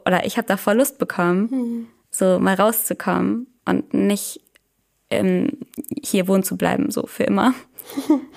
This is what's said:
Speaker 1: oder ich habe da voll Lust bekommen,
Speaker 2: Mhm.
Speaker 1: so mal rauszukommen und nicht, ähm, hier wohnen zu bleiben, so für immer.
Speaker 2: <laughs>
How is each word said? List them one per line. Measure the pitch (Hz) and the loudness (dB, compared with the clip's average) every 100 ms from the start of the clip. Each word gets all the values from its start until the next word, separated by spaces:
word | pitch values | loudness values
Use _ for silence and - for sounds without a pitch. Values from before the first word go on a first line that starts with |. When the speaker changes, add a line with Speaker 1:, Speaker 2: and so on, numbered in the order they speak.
| - | 0
Speaker 1:
oder | 180 196 | 0 0
ich | - | -4
habe | 220 | -2
da | 196 | 0
voll | - 220 | 2 2
Lust | 277 - | 2 0
bekommen, | - - 175 180 226 | -4 0 2 2 0
Speaker 2:
Mhm. | 262 240 233 226 _ _ | -2 -4 -6 -10 _ _
Speaker 1:
so | - 190 185 | 0 2 4
mal | 190 190 | 2 4
rauszukommen | 214 226 - - - 180 185 226 254 _ - | 2 2 -4 -4 -2 0 0 -2 -6 _ -2
und | - - | -2 0
nicht, | - 196 202 - - _ _ _ _ _ _ - | 0 0 0 -4 -12 _ _ _ _ _ _ -4
ähm, | 113 185 180 - - - - - - | 0 2 2 0 -4 -10 -14 -6 -6
hier | - 196 180 | -2 0 2
wohnen | 196 | 2
zu | 185 180 | 0 -2
bleiben, | 175 - - | 0 0 -2
so | - - | -4 -6
für | - | -2
immer. | 196 202 226 247 - - - 277 262 | 0 2 2 0 -6 -20 -14 -6 0
Speaker 2:
<laughs> | 277 - | 0 -2